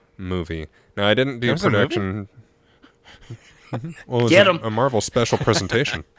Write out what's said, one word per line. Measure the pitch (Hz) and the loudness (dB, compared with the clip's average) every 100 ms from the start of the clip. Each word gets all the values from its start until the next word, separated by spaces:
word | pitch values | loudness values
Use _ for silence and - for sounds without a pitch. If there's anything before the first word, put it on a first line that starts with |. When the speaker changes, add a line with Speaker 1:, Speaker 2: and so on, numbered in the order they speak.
| _ - | _ -14
Speaker 1:
movie. | 92 90 82 80 76 _ _ - | -6 -6 -6 -8 -12 _ _ -2
Now, | 101 | 2
I | 107 | 2
didn't | 135 120 | 0 -2
do | 120 | -2
Speaker 2:
There's | 156 | 0
a | 190 | 2
movie? | 104 - 320 | 2 0 0
Speaker 1:
production. | 95 104 98 - - _ _ _ _ _ - - - 117 _ _ - | -4 -6 -10 -16 -20 _ _ _ _ _ -20 -20 -20 -20 _ _ -14
<laughs> | 120 151 - - | -12 -12 -16 -6
Well, | 123 | 0
it | |
was | 117 | 4
Speaker 3:
Get | 175 196 | 6 6
Speaker 1:
a, | |
Speaker 3:
'em. | 170 | 2
Speaker 1:
a | 113 | -2
Marvel | 107 131 110 | 0 0 0
special | - 123 117 110 | 0 0 0 0
presentation. | - 98 95 113 139 87 - | 2 0 0 -2 -2 -4 -10